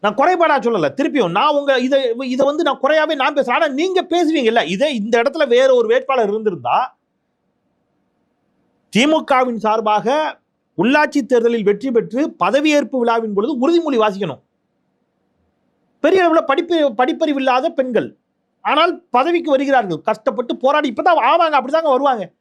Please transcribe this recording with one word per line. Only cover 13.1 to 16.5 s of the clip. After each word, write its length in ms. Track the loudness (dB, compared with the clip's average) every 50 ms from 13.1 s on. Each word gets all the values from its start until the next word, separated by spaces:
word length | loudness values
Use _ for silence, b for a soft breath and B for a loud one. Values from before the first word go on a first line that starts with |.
| 0 0 -2 -2 -2
பொழுது 180 | -2 -2 -2 -2 0 0
உறுதிமொழி 360 | 2 2 2 0 0 0 2 2
வாசிக்கணும். 400 | 0 0 -2 -8 -8 -8 -12 _ _ _ _ _ _ _ _ _ _ _ _ _ _ _ _ _ _ _ _ _ _ _ _ _ _ _ _ _ _ _ _ 0
பெரிய 160 | 2 2 4 4
அளவுல 180 | 4 2 2
படிப்பு, 360 | 2 2